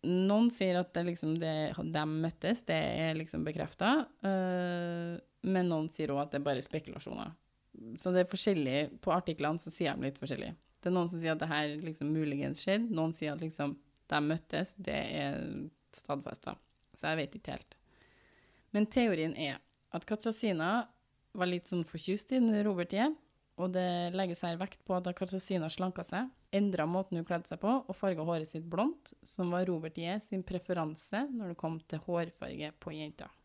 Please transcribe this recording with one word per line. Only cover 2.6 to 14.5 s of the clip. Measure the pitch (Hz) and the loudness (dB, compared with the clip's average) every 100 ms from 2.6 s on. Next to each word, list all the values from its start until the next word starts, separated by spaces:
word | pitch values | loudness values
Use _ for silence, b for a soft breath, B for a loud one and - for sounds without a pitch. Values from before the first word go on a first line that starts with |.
| - | 0
det | 160 156 - | 0 2 0
er | 160 160 | 0 0
liksom | 160 160 | -4 -4
bekreftet, | 156 160 156 - 196 294 - _ | -4 -2 -6 0 2 2 0 _
øh, | 196 190 185 180 175 175 175 170 170 170 - _ - | 0 2 2 0 0 -2 -2 -4 -4 -6 -12 _ 0
men | 185 180 | 2 4
noen | 160 156 | 2 0
sier | - 151 | -2 -2
også | 139 | 0
at | 143 | 0
det | 143 | 0
er | 143 | 0
bare | 135 | 0
spekulasjoner. | - 156 160 - - - - 160 _ _ _ - 113 131 | 0 -4 -6 -10 -8 -8 -8 -12 _ _ _ -18 -14 -4
Så | 185 | 2
det | 180 | 4
er | 180 | 4
forskjellig, | 185 - 185 135 139 151 - | 4 4 4 4 2 0 -2
på | - | 2
artiklene | 170 175 156 147 165 | 2 2 0 0 0
så | - | -4
sier | - 160 143 | 0 0 0
de | 135 | -4
litt | 139 | -4
forskjellig. | 165 143 - 165 _ _ | -6 -4 -6 -10 _ _
Det | 180 | 0
er | 180 | 2
noen | 170 | 2
som | 170 | 0
sier | 165 | 0
at | 156 | 0
det | 160 | 0
her | 151 151 147 | 0 0 -4
liksom | 160 156 147 | -6 -4 0
muligens | 156 151 143 135 151 | 2 2 0 -2 0
skjedde, | - 202 233 | 2 2 2
noen | 190 160 | 2 0
sier | 160 151 | 0 -4
at | 147 | -2
liksom | 160 156 143 143 _ - | -6 -2 -4 -4 _ -20
de | _ 147 | _ 0
møttes, | 147 160 - | 2 0 -2